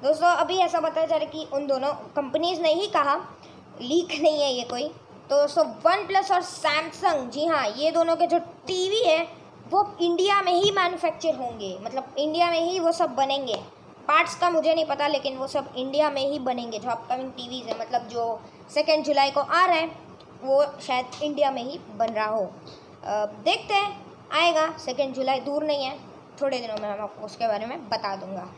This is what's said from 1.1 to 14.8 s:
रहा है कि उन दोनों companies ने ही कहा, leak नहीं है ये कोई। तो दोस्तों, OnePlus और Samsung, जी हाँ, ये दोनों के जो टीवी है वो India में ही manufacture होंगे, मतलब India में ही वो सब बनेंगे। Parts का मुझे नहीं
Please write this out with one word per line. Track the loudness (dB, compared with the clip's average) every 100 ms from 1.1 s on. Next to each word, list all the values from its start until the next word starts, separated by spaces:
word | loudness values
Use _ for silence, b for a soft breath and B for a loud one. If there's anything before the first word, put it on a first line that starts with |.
| 0
रहा | -2
है |
कि | -8 -6
उन | -4 -2
दोनों | 0 0
companies | -4 -6 -6 -2 -2 0 0
ने | 2
ही | 2 2
कहा, | 0 2 0 -4 -18 B B -20 -14
leak | 0 0 0 2
नहीं | 2 4
है | 0
ये | 0
कोई। | -4 -6 -6 -8 -20 -20 0
तो | 2
दोस्तों, | 4 2
OnePlus | 0 2 2 2 2 2 4
और | 0
Samsung, | 0 -2 0 0 -2 0 2 2 -2
जी | -2 2
हाँ, | 2 0
ये | 0 2
दोनों | 4 2 4
के | 4
जो | 2
टीवी | 0 -14 -6 -2 0 2
है | 4 4 0 -10 -20 -20 -2
वो | 0 0 0
India | 0 2 4 4
में | 4
ही | 4 4
manufacture | 2 0 0 -4 -2 -2 -2
होंगे, | -4 -6 -10 -8
मतलब | -6 -6 -6 -4
India | -2 2 2
में | 2
ही | 0 0
वो | 0
सब | 0 -2 0
बनेंगे। | 0 0 -4 -6 -8 -20 -20 -12 2
Parts | 2 2 2
का | 2
मुझे | 4 2
नहीं | 2